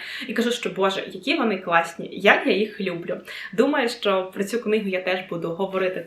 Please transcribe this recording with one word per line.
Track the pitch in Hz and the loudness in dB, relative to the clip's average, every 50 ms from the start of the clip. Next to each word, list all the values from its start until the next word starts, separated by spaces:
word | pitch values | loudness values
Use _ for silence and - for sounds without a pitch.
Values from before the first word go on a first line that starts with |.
| - - - - 262 254 | -4 -10 -10 -10 -8 -4
І | 220 | -2
кажу, | 240 220 240 | 0 0 0
що, | 233 - - 196 | 0 -2 -4 -4
"Боже, | 170 180 196 - - - - - | -2 0 0 0 0 -2 -6 -8
які | - 190 - 269 339 311 | -8 -6 -2 0 0 2
вони | 240 220 196 190 | 2 0 0 -2
класні, | - 175 170 170 165 - - - 180 - | 0 2 4 4 4 2 -2 -10 -12 -10
як | - - 185 208 269 - - 269 | -4 2 6 6 6 6 4 2
я | 202 | 2
їх | 190 220 214 - - | 2 2 0 -2 -4
люблю". | 196 180 170 170 170 - 180 - - - - - - - 185 | -4 -4 -4 -4 -4 -6 -6 -8 -8 -12 -14 -14 -12 -2 2
Думаю, | 175 262 277 294 285 247 233 | 4 4 4 4 4 2 0
що | - - - 202 196 190 185 185 - | 0 -2 0 2 2 2 2 0 -2
про | 196 196 | -4 -2
цю | - 240 226 | -2 -2 -2
книгу | - 208 214 220 196 196 | 0 2 2 2 2 0
я | 185 180 | -2 -2
теж | 185 180 185 185 185 - | 0 0 -2 -2 -2 -4
буду | 175 170 165 170 | -6 -4 -4 -4
говорити | 165 - 196 190 190 185 185 185 185 175 - | -2 -2 -2 -2 0 0 0 0 -2 -4 -6